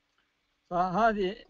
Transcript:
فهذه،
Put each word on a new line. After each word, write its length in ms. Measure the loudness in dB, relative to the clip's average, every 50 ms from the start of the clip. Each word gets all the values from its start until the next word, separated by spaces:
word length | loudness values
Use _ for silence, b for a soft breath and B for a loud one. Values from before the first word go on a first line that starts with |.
| _ _ _ _ _ _ _ _ _ _ _ _ _ -6
فهذه، 760 | -2 -2 -2 0 2 2 2 2 2 0 -2 -4 -6 -8 -14